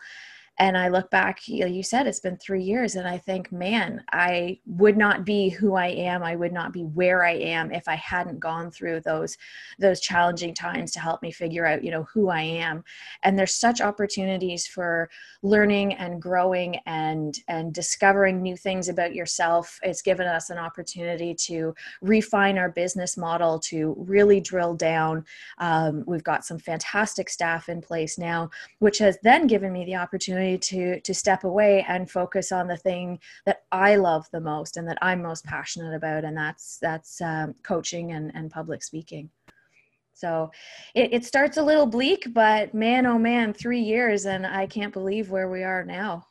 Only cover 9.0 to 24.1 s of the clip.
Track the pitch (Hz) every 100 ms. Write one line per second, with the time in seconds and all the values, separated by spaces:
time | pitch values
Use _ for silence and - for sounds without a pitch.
9 | 165 156 165 - - - - - 190 175
10 | - 175 175 175 170 165 170 170 165 170
11 | 165 170 170 - 165 165 165 151 165 160
12 | 156 220 190 160 160 165 165 156 - -
13 | - - 196 196 190 - 240 240 208 208
14 | 202 202 190 185 180 175 - - 175 165
15 | 165 - - - 196 208 208 202 196 190
16 | 175 175 180 180 185 180 175 170 170 160
17 | 156 156 151 147 - 165 165 165 165 -
18 | 196 196 190 185 185 180 196 185 180 170
19 | 170 180 165 - 170 170 170 - 190 170
20 | 196 180 180 165 - 175 165 180 170 180
21 | 175 165 170 165 - 165 160 160 - -
22 | 190 214 208 208 196 190 180 170 180 185
23 | 180 - 170 170 165 160 - 160 156 -
24 | 175